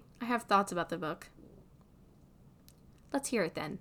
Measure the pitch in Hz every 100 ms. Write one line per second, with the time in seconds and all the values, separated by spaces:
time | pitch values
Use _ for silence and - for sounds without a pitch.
0 | - - 233 240 - 202 202 175 165 170
1 | 156 165 - - - - - - - -
2 | - - - - - - - - - -
3 | - 277 269 233 170 - 156 -